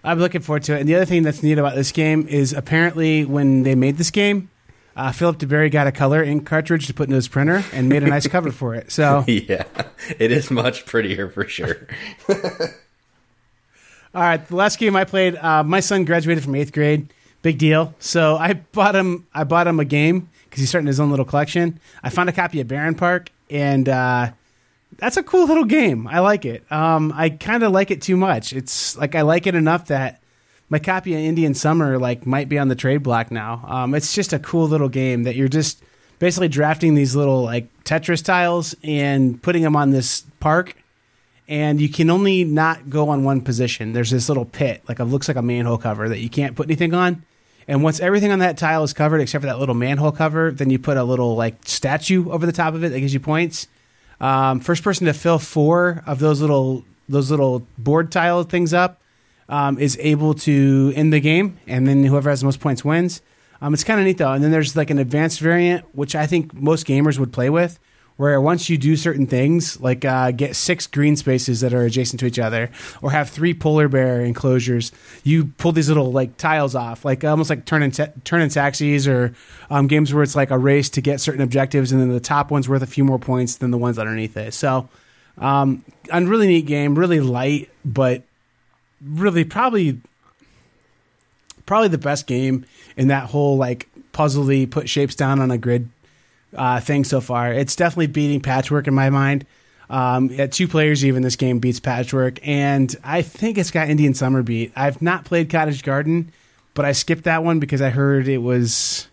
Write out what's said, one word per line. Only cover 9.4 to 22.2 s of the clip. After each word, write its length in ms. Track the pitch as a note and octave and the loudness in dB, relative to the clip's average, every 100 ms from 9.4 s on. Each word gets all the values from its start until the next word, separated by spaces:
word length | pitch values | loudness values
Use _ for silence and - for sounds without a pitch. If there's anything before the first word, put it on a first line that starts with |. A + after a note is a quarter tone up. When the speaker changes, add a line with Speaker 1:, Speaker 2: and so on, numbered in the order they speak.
| G#2+ B2 - - - - - D#3+ | 0 -4 -4 -8 -12 -12 -14 -2
Speaker 2:
it 140 | A2+ | 2
is 180 | A#2 - | 2 0
much 340 | B2 A#2+ B2 - | 0 0 -4 -4
prettier 420 | A2+ G#2 F#2+ F#2+ | -2 -2 -4 -6
for 160 | G2+ G2+ | -6 -6
sure. 400 | - - E2 - - - | -6 -6 -6 -8 -16 -16
<laughs> 220 | - - G3 F#3 - E3 - _ _ _ _ _ _ _ _ _ _ _ - _ | -10 -4 -4 -4 -6 -8 -8 _ _ _ _ _ _ _ _ _ _ _ -20 _
Speaker 1:
All 100 | F#3 | 0
right, 240 | E3+ D#3+ D#3+ | 0 0 -4
the 80 | F3 | 0
last 220 | G#3 - | 0 2
game 180 | A3 G3 | 0 0
I 80 | |
played, 320 | F#3+ F#3+ F#3 E3+ | 0 0 0 0
uh, 260 | D#3+ D#3 | 0 2
my 180 | D3+ F#3+ | 2 0
son 240 | F#3+ G3 | 0 0
graduated 380 | D#3+ E3+ D#3+ E3 | 2 0 2 -2
from 120 | C#3 C3+ | -2 -4
eighth 160 | D3 | -2
grade. 360 | D3+ D3 D3+ D3+ _ _ _ | 0 2 0 -2 _ _ _
Big 160 | E3 C#3 | -2 2
deal. 360 | D#3 D#3 D#3+ - | 4 4 0 -6
So 360 | - E3+ D#3 D#3 | -4 2 2 2
I 180 | E3+ | 0
bought 400 | G3 - G#3+ G3+ | -2 -4 2 2
him, 320 | G3 F#3+ F3 _ | 2 0 -4 _
I 120 | E3+ | -6
bought 220 | D3 E3+ F3 | 0 2 2
him 140 | D#3+ | 0
a 40 | |
game 440 | C#3 D3 D#3 F3+ F3 _ _ | 0 2 2 0 -4 _ _
'cause 80 | C3+ | -4
he's 100 | C3+ | 0
starting 200 | F3+ D3 | 0 0
his 100 | C3+ | 0
own 100 | D3 | 2
little 140 | C#3 | 0
collection. 540 | B2+ C#3+ D3 E3+ E3+ E3 _ - | 0 -2 0 0 -2 -4 _ -12
I 80 | - | -6
found 180 | - | -2